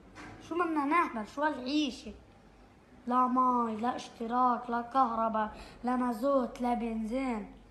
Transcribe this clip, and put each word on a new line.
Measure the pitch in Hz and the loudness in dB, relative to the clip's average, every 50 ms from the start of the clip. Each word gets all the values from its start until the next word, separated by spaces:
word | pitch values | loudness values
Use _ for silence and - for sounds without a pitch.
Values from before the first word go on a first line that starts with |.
| - - - - - - - - | -20 -20 -18 -18 -16 -16 -16 -14
شو | - - 330 | -8 -4 0
بدنا | 349 359 330 320 302 277 | 0 2 2 2 0 2
نعمل؟ | 277 320 349 320 269 - 226 208 | 4 4 4 2 2 -2 -6 -8
شو | - - 285 294 | -6 -4 0 0
هالعيشة؟ | 311 294 247 247 254 294 302 302 254 - - - 220 - - - - - - - - - - - - - - - - - - - | 0 0 -2 -4 -2 0 0 0 0 -2 -8 -12 -14 -16 -16 -18 -20 -20 -20 -20 -20 -20 -20 -20 -20 -20 -20 -20 -20 -20 -10 -4
لا | 240 247 254 254 | 0 4 4 4
مي، | 247 247 262 254 254 247 240 233 226 220 | 4 4 4 4 6 4 4 2 0 -2
لا | 208 233 247 247 | -2 -2 -2 -2
اشتراك، | - - - - - 233 226 240 247 254 247 240 214 - 233 | -4 -8 -12 -10 -8 -6 -2 2 4 4 4 2 0 -2 -4
لا | 233 233 | -4 -4
كهرباء، | 233 240 - 269 262 226 226 226 226 226 214 220 214 214 - - - - - - - | -4 0 2 2 2 2 2 0 0 0 0 0 -2 -2 -6 -12 -16 -18 -14 -8 -4
لا | 240 254 | -2 0
مازوت، | 247 247 247 233 208 247 277 277 269 240 226 - - | 0 0 -2 -2 0 0 2 2 2 2 0 -4 -4
لا | 247 240 240 | -2 -2 0
بنزين. | 214 233 233 226 220 220 208 240 269 269 254 226 208 196 - - - - - | -2 -2 -4 -4 -4 -4 -4 -4 -2 -2 -2 -4 -4 -6 -10 -14 -20 -20 -20